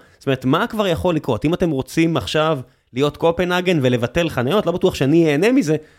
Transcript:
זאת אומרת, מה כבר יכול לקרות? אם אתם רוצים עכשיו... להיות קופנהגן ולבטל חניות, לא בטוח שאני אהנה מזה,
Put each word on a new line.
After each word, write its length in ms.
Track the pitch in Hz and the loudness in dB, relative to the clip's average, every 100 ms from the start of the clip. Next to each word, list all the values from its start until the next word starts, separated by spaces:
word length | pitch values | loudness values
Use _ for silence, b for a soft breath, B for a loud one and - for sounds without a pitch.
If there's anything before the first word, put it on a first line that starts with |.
| b b | b b
זאת 80 | 135 | -4
אומרת, 180 | 131 | -2
מה 220 | 131 160 226 | 0 0 0
כבר 200 | 214 202 | -2 -2
יכול 300 | 160 180 156 | 0 0 -2
לקרות? 280 | - 113 | -2 -2
אם 100 | 151 | -2
אתם 160 | 175 180 | 0 -2
רוצים 460 | 135 - - 165 156 | -2 -4 0 0 0
עכשיו... 420 | 98 156 156 147 123 b b | -2 -2 -2 -2 -8 b b
להיות 240 | 120 143 - | -2 -2 0
קופנהגן 600 | 165 170 180 180 185 165 | 0 0 0 0 0 2
ולבטל 460 | 127 123 117 170 170 | 2 0 0 -2 -2
חניות, 380 | 135 120 202 - | -2 0 0 0
לא 60 | |
בטוח 220 | 175 185 | 0 -2
שאני 380 | - 135 165 165 | 0 2 4 4
אהנה 200 | 143 208 | 2 2
מזה, 240 | 262 156 156 B | 2 2 -2 B